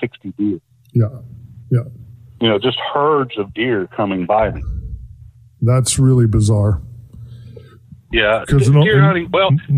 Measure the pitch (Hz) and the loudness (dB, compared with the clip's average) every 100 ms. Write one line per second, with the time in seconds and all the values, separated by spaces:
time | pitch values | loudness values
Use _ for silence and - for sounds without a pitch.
0 | 120 - - - 104 85 _ _ _ 120 | -10 -8 -16 -4 -4 -4 _ _ _ -2
1 | 110 - - - - - - 123 - - | -2 -4 -20 -20 -20 -20 -4 -4 -4 -16
2 | - - - - 113 101 127 - - 147 | -20 -20 -20 -4 0 0 -2 -4 -6 -2
3 | 147 147 123 110 98 110 127 107 87 - | 0 0 -2 -6 -8 -4 -2 -2 -4 -4
4 | 104 95 87 107 104 - - - - - | -4 -4 0 0 0 -4 -8 -8 -10 -14
5 | - - - _ _ - 113 127 123 - | -16 -20 -20 _ _ -4 0 2 0 0
6 | 131 127 113 110 104 104 101 85 - - | 2 4 4 2 2 2 2 0 -6 -18
7 | - - - - - - - - - - | -20 -20 -18 -18 -20 -20 -20 -20 -20 -20
8 | - 113 107 110 - 139 117 147 160 139 | -4 0 2 0 2 2 4 4 6 6
9 | 147 180 170 180 196 143 - | 4 2 0 0 2 0 2